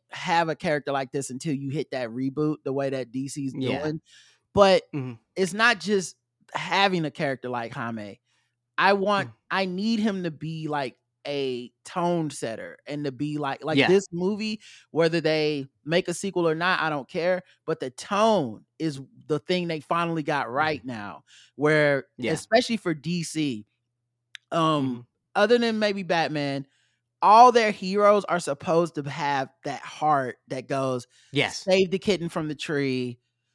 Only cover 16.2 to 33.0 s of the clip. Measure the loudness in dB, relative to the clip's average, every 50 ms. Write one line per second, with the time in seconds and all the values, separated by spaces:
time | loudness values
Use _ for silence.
16.2 | -6 -4 -2 0 0 0 0 0 0 0 0 0 0 -2 -2 -4 -6 -6 -6 -2
17.2 | 0 0 0 -2 -4 _ _ _ _ -6 -4 -4 -4 -8 -8 -10 -8 -4 0 2
18.2 | 4 4 4 2 2 -2 -6 -10 -16 _ _ -6 -6 -6 -6 -6 -10 -16 _ -18
19.2 | -6 -4 -4 -2 0 -2 -2 0 0 -2 -4 -6 -4 -2 -2 -2 0 0 -2 -2
20.2 | -2 -2 -2 -2 -2 -2 -2 0 0 0 -2 -4 -6 -10 -10 -10 -10 -12 -12 -14
21.2 | -18 _ -20 -20 -20 _ _ 0 2 4 4 4 4 4 2 0 -2 _ _ -6
22.2 | -2 -2 -2 -2 0 2 2 4 4 2 -2 -2 -2 -4 -4 -4 -4 -4 -4 -4
23.2 | -4 -4 -4 -4 -2 -2 -4 -6 -10 _ _ _ _ _ _ _ _ _ _ _
24.2 | _ _ -20 -20 _ _ -2 0 2 2 2 0 0 -2 -4 -6 -10 -16 _ _
25.2 | _ _ 0 2 4 6 4 4 4 2 0 0 0 0 -2 -2 -2 -2 0 0
26.2 | 0 0 -2 -2 -2 -2 -4 -6 -8 -10 _ _ _ _ _ _ _ _ _ _
27.2 | 6 8 10 12 10 10 10 6 4 4 2 -2 -4 -2 2 4 6 6 6 4
28.2 | 2 0 -2 -2 -2 -2 -6 -4 -2 0 2 2 2 2 -2 -6 -8 -8 -6 -4
29.2 | -2 -2 0 -2 -2 -4 _ _ -10 -10 -8 -8 -10 -14 -8 -2 2 2 4 2
30.2 | 2 -2 -6 -10 _ -10 -10 -10 -6 -4 -4 -2 -2 -2 -2 -4 -6 -10 _ _
31.2 | _ _ 0 0 0 0 -2 -4 0 2 4 4 4 2 0 -2 0 0 0 0
32.2 | -2 -4 -4 -6 -6 -6 -6 -8 -6 -4 -2 -2 0 -2 -2 -2